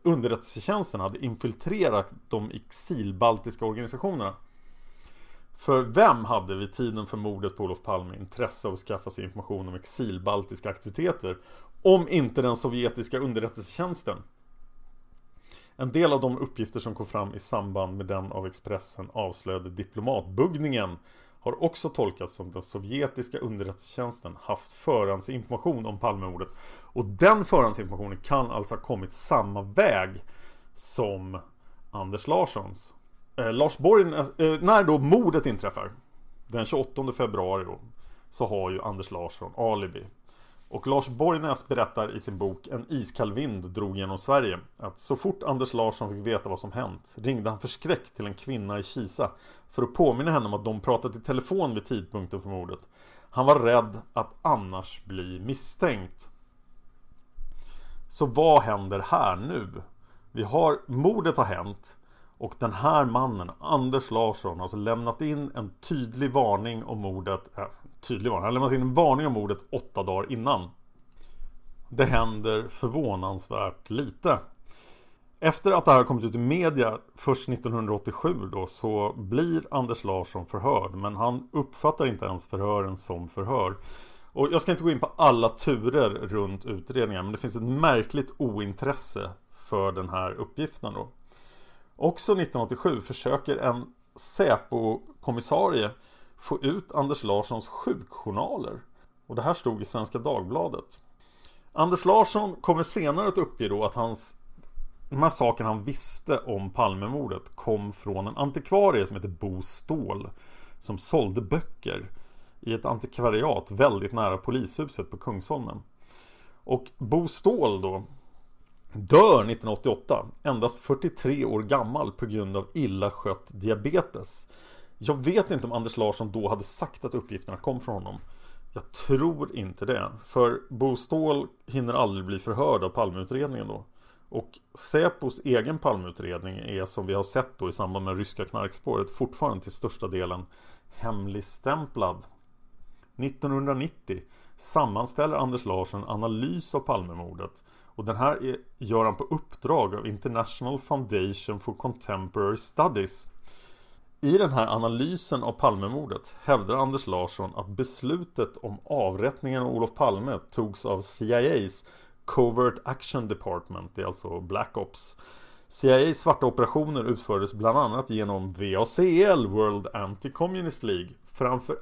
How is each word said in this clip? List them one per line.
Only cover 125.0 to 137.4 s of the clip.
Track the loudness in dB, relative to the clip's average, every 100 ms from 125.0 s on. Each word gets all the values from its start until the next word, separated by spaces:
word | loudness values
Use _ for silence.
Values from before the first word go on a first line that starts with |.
| -2 0
vet | 4 4 4
inte | 0 -2
om |
Anders | -4 -4 0
Larsson | 0 0 -4
då | -2 0
hade | -2
sagt | -4 -6 -8 -6 -6
att | -6
uppgifterna | -6 -10 -10 -6
kom | -4 -4
från | -4 -6
honom. | -8 -12 -14 -16 -16 -16 -12
Jag | -12 -12
tror | -6 2 4 4 0 -4 -6
inte | -8 -4 -2
det, | 0 -2 -8
för | -2 4 4 4 -6
Bo | 0 0 0
Ståhl | 0 0 2 0 -2 -10 -6
hinner | -2 0
aldrig | 2 2 2 -4
bli | -4
förhörd | -2 0 4 4
av | 2
Palmeutredningen | 0 0 -2 -4 -2 -2 -4 -8
då. | -10 -12 -20 -20 _ -10
Och | -8 -8 -14 _
Säpos | -16 0 2 2 0 -6 -6
egen | 0 2 2 -2
Palmeutredning | 0 0 -4 -10 -8 -8 -8 -10
är, | -8 -6 -6
som | -6 -2
vi |
har | -2
sett | 0 -2